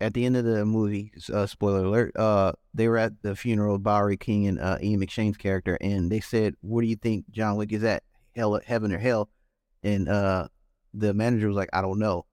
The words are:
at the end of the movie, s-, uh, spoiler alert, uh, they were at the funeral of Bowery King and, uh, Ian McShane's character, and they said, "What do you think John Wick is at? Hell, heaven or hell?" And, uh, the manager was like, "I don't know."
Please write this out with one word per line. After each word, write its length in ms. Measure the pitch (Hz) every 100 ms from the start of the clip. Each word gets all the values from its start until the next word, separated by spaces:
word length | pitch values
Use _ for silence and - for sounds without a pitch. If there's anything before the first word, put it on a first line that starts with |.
at 120 | 110
the 100 | 120 123
end 120 | 127
of 80 | 117
the 180 | 107 107
movie, 460 | 110 104 101 107 -
s-, 140 | -
uh, 180 | 104 101
spoiler 360 | - 101 98
alert, 320 | 92 113 117 -
uh, 380 | 110 101 95 - _
they 140 | - 113
were 100 | 113
at 240 | 110 -
the 120 | 104 95
funeral 400 | 120 107 104 98
of 80 |
Bowery 340 | 104 104 104 98
King 280 | - 104 101
and, 120 | 95
uh, 180 | 92 -
Ian 180 | 104 104
McShane's 360 | 95 - 107 101
character, 400 | 101 95 92 87
and 300 | 98 98 87
they 80 | 110
said, 340 | - 113 104 -
"What 200 | 101 117
do 60 | 117
you 80 | 110
think 340 | 117 107 -
John 260 | 110 107 104
Wick 140 | 107
is 100 | 107
at? 200 | 110 95 - _ _ 120
Hell, 240 | 107 104 -
heaven 280 | 120 107
or 60 | 95
hell?" 300 | 123 113 104 _ _ _ _ _
And, 240 | 101 101 92
uh, 380 | 101 98 92 - _ _ _ _
the 200 | 104 107
manager 340 | 101 117 117 107
was 80 | 101
like, 120 | 92
"I 80 | 95
don't 180 | 95 101
know." 260 | 107 87 -